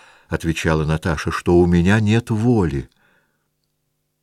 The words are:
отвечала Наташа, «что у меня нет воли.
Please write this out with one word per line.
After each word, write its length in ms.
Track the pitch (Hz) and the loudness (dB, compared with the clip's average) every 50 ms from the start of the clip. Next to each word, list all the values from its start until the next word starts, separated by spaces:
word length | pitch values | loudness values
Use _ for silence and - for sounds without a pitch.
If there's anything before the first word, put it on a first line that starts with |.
| - - _ _ _ _ | -20 -20 _ _ _ _
отвечала 540 | - - - 82 80 - - 87 80 78 76 | -8 -6 -4 -6 -6 -2 -2 0 0 0 0
Наташа, 440 | 76 80 78 - 95 78 73 - 85 | -2 -2 -2 -2 -4 -4 -4 -4 -6
«что 280 | - - - 92 87 | -8 -4 0 2 4
у 80 | 87 90 | 4 4
меня 340 | 87 87 87 85 95 104 113 | 4 4 2 4 2 2 2
нет 300 | 110 104 110 117 117 - | 2 2 0 0 0 -2
воли. 600 | 113 107 110 123 123 110 90 78 69 67 62 - _ _ _ _ _ _ _ _ _ _ _ _ _ _ _ _ _ _ _ _ _ _ _ _ _ _ | -4 -2 0 2 2 2 0 -2 -4 -6 -8 -10 _ _ _ _ _ _ _ _ _ _ _ _ _ _ _ _ _ _ _ _ _ _ _ _ _ _